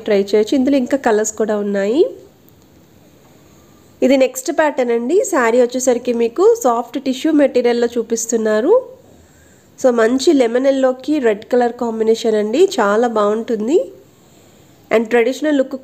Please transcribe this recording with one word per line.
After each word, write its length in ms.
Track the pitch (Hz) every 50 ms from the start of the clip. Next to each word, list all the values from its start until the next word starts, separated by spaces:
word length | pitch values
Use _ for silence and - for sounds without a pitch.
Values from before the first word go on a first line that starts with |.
| - -
ట్రై 100 | 214 196 202 202
చేయొచ్చు. 220 | - 214 214 - - 277
ఇందులో 180 | 254 254 277 277 247
ఇంకా 140 | 240 - - - 247
కలర్స్ 260 | 214 208 208 - - -
కూడా 160 | 220 208 214 208 208
ఉన్నాయి. 400 | 208 202 196 196 202 233 302 392 539 - - - - _ _ _ _ _ _ _ _ _ _ _ _ _ _ _ _ _ _ _ _ _ _ _ _ _ _ _ _ _ _ _ _ _ _ -
ఇది 100 | 262 277 269 262
నెక్స్ట్ 260 | 254 262 - - - 311 -
ప్యాటర్న్ 340 | 311 302 285 285 254 240 233
అండి. 220 | 233 240 247 330 392 539 - -
సారీ 240 | 294 240 226 226 254 247
వచ్చేసరికి 500 | 240 247 262 247 262 247 240 247 - 240 233
మీకు 240 | 233 226 233 - 359 440 480 453 -
సాఫ్ట్ 320 | 254 233 226 240 - - 285 262 269
టిష్యూ 240 | 254 254 - 302 320 294
మెటీరియల్‌లో 460 | 285 262 - 247 233 240 240 240 240 233 233
చూపిస్తున్నారు. 800 | 240 220 220 233 226 - - - 226 214 214 214 214 220 311 440 508 508 - - - - - - - - _ _ _ - _ _ - _ _ _ -
So, 60 | - 262 240 233
మంచి 280 | 220 220 254 262 254 - 330 277
లెమన్ 280 | 247 226 226 247 262 277 277
ఎల్లోకి 420 | 269 262 254 254 254 - - 302 311 254 226
రెడ్ 180 | 214 202 - - -
కలర్ 220 | 247 240 233 233 240 247
కాంబినేషన్ 540 | 233 226 220 220 220 226 220 - 233 214 214
అండి, 200 | 208 214 220 285 381 381 381 -
చాలా 320 | 220 202 202 214 247 247 226 220
బాగుంటుంది. 600 | 208 208 214 220 226 - 240 208 208 226 302 403 539 - - - - _ _ _ _ _ _ _ _ _ _ _ _ _ _ _ _ _ -
And 100 | 220 233 214
ట్రెడిషనల్ 460 | 233 240 226 240 262 262 294 311 302 277
లుక్ 160 | 262 269 - 262